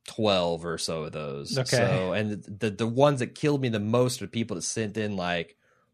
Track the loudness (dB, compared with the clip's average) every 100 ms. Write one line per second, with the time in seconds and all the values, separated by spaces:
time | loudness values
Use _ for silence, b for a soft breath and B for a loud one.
0 | -12 0 4 4 2 0 -2 -4 -4 -4
1 | -6 -6 -6 -8 -4 -2 2 2 4 2
2 | 2 0 -2 -4 -8 -4 -2 0 0 4
3 | 4 4 -2 -2 0 2 0 0 2 2
4 | 2 0 -4 -4 -4 -4 -4 -4 -4 -2
5 | -4 -2 -2 -2 -4 _ _ _ _